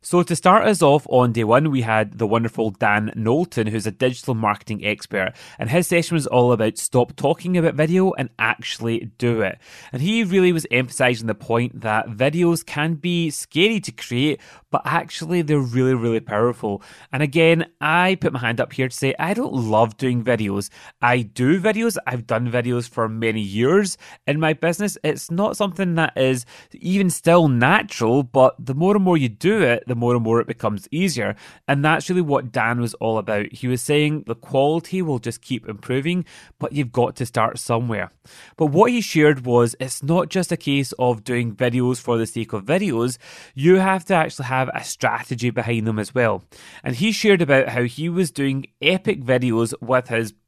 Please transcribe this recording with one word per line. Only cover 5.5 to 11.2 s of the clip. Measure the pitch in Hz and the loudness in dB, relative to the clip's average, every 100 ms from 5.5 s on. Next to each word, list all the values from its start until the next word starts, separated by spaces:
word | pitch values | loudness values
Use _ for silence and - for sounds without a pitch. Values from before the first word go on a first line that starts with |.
| - | -10
and | 113 | -2
his | 151 180 | -2 0
session | 170 165 | 0 0
was | 170 135 | -2 0
all | 127 123 | 2 4
about | 120 110 - | 4 0 -2
stop | - 127 120 - | -2 0 0 0
talking | 180 180 175 180 | -2 -2 -2 0
about | 165 | 0
video | 131 156 180 190 | 0 2 2 2
and | 170 131 - | 0 -8 -2
actually | 113 - - - 117 113 107 _ | -2 -2 -6 -6 -4 -4 -6 _
do | 120 113 | 0 0
it. | 98 - - - - | -2 -4 -16 -20 -12
And | 131 | -6
he | 156 226 | -2 0
really | 214 190 180 | 2 4 4
was | 165 - | 2 0
emphasising | 123 127 - 127 123 | -2 -2 0 0 0